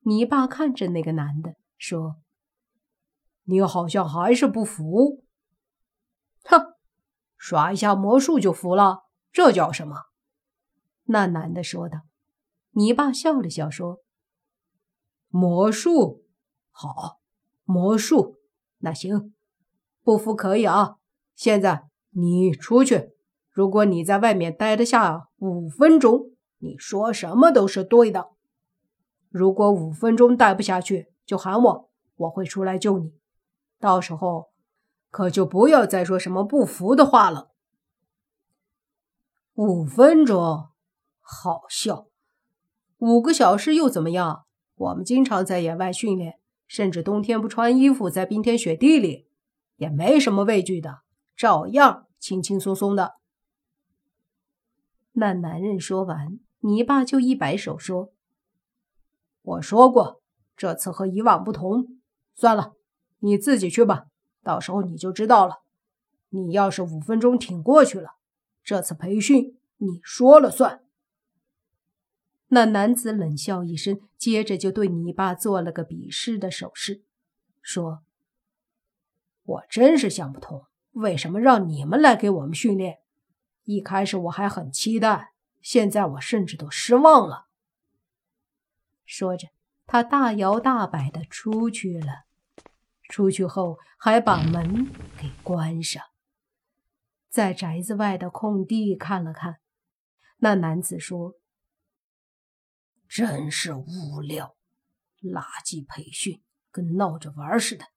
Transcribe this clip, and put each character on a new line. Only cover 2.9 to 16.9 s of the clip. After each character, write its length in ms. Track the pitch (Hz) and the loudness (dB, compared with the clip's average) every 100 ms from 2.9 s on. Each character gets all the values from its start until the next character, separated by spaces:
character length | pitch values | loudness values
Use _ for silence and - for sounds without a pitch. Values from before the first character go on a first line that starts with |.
| _ _ _ _ _ | _ _ _ _ _
：“你 160 | - 185 | -4 0
好 280 | 190 170 170 | 0 -2 -4
像 200 | 202 175 | -4 -4
还 240 | 151 180 | -4 0
是 140 | 247 262 | 2 2
不 180 | 214 | -2
服。 600 | 208 - 156 185 285 269 _ _ _ _ _ _ _ _ _ _ _ _ | -6 -8 -6 2 2 0 _ _ _ _ _ _ _ _ _ _ _ _
”“哼， 320 | - 339 - _ _ _ _ _ _ _ | 4 4 4 _ _ _ _ _ _ _
耍 360 | - 165 156 | -4 0 0
一 40 | 196 | 0
下 200 | 208 196 | 0 0
魔 240 | 196 247 | 4 4
术 180 | 269 311 | 4 2
就 140 | 190 | 0
服 240 | 170 180 185 | -2 -2 4
了， 300 | 196 185 _ _ _ | 4 2 _ _ _
这 180 | - 339 | 4 4
叫 220 | 185 156 | 4 0
什 160 | 160 151 | -4 -12
么？” 80 | 143 - _ _ _ _ _ _ _ _ _ - | -16 -18 _ _ _ _ _ _ _ _ _ -2
那 200 | 220 190 | 0 0
男 240 | 165 170 | -2 -6
的 120 | 170 | -8
说 240 | 170 175 170 | -10 -10 -10
道。 140 | 156 - _ _ _ _ _ _ | -14 -16 _ _ _ _ _ _
泥 200 | - 208 | 0 0
巴 200 | 240 285 | 2 0
笑 280 | 262 320 285 | 0 -2 -2
了 100 | 175 | -2
笑， 180 | 156 151 | -6 -8
说 340 | 143 175 180 _ _ _ _ _ _ _ _ _ _ _ _ _ | -8 -12 -12 _ _ _ _ _ _ _ _ _ _ _ _ _
：“魔 440 | 180 180 175 208 | -2 0 2 0
术？ 520 | 214 349 330 185 131 _ _ _ _ _ | 0 2 2 2 -2 _ _ _ _ _
好， 480 | _ 147 | _ -14